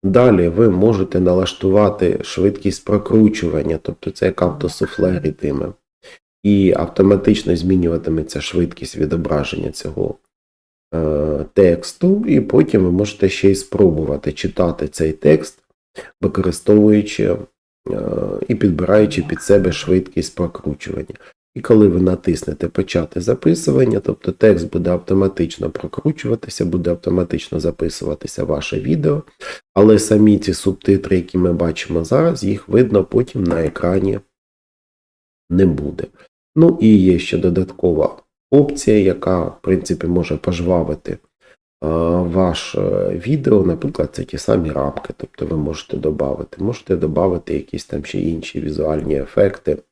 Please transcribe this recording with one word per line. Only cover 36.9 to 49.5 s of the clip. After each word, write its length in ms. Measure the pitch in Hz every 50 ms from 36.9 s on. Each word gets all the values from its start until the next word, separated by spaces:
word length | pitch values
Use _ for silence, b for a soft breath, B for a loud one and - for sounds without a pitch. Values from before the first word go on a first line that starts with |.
| 107
є 220 | 101 92 92 90 85
ще 200 | - - - 87
додаткова 840 | 85 92 87 92 90 87 - - - 90 82 78 76 - - - _ _ _ _ _ _
опція, 480 | - 143 147 139 - - - - 110 107
яка, 440 | 98 95 90 - - 92 92 90 85
в 160 | 87 - _
принципі, 460 | _ - 92 90 - - 92 80 -
може 300 | 80 87 87 85 - 78
пожвавити, 760 | 78 - - 90 82 87 87 92 87 80 82 78 - _ - 50
е, 60 | - _ _ _ b b b b b _ _ _ _ - 76 82 82 82 82 85
ваше 640 | 90 90 85 85 92 92 90 82 - - - - - 50 50 50 50 50 50 50 - 87
відео, 380 | 117 147 151 131 - 110 101 95
наприклад, 440 | 90 85 - - - - - 85 - -
це 120 | - 87
ті 140 | - - 78
самі 320 | - - 107 101 82 78
рамки, 440 | 71 69 67 69 67 - - - -
тобто 300 | _ - - _ - -
ви 100 | 76 82
можете 400 | 78 73 76 78 - - _ -
добавити, 680 | 78 78 78 78 71 73 69 69 - - - - - 92
можете 320 | 107 123 - - - 98
добавити 580 | 85 82 78 78 - 90 98 90 85 - - 82
якісь 300 | 71 - _ - - -
там 200 | _ - 78 73
ще 160 | - - 98
інші 400 | 95 - 82 82 80 - - -
візуальні 560 | - 76 76 78 80 78 78 78 - - 78
ефекти 640 | 69 69 - - - 98 98